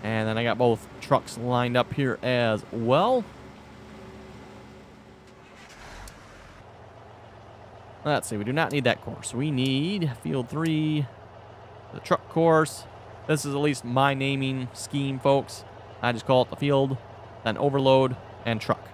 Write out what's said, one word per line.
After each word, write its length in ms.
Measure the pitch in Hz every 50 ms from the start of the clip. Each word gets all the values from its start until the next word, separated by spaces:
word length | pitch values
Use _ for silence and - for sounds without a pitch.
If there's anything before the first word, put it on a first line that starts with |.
| -
And 240 | 107 110 110 107 110
then 100 | 110 110
I 60 | 120
got 140 | 117 107 110
both 280 | 127 120 113 107 - - - -
trucks 380 | - - 139 123 - - - 120
lined 400 | 113 123 123 120 123 120 120 123
up 160 | 123 - -
here 240 | - 139 131 117 -
as 440 | - 123 127 123 120 113 110 104 - -
well. 520 | - 117 113 113 127 151 185 226 262 254 226 - - - - - - - - - - - - - - - - - - - - - - - - - - - - - - - - - - - - - - - - - - - - - - - - - - - - - - - - - - - - - - - - - - - - - - - - - - - - - - - - - - - - - - - - - - - - - - - -
Let's 240 | 151 147 120 - -
see, 80 | 117
we 80 | 104 101
do 80 | 107
not 200 | 127 156 160 123
need 120 | - 143 127
that 160 | 123 110 -
course. 320 | - - 104 - - - -
We 180 | 113 139 156
need 600 | 147 127 127 135 131 135 147 175 202 208 165 151 120 113
field 280 | - 156 156 135 123 123
three, 560 | - 147 160 165 160 156 156 156 156 151 143 120 - - - - - - - - - - - - - - - - -
the 60 | -
truck 280 | - - 180 - - -
course. 540 | - 160 165 165 160 156 160 151 - - - - - - - - - - - -
This 180 | 156 147 -
is 80 | 147 139
at 80 | 143
least 240 | 147 151 143 127 -
my 300 | 120 120 131 135 139 139
naming 540 | 135 135 135 139 135 135 135 135 131 127 127 -
scheme, 460 | - - - - 143 139 139 135 131
folks. 440 | 120 139 139 139 - - - - - - - - - - - -
I 100 | - 120
just 140 | 123 110 -
call 160 | - 135 127
it 80 | 123 -
the 60 | -
field, 420 | - 139 143 143 135 135 135 135 120 - - - - - - - - -
then 140 | 117 107 -
overload, 580 | - 143 135 139 135 135 135 131 135 127 127 - - - - - -
and 160 | 117 113 107
truck. 240 | - - 113 - - -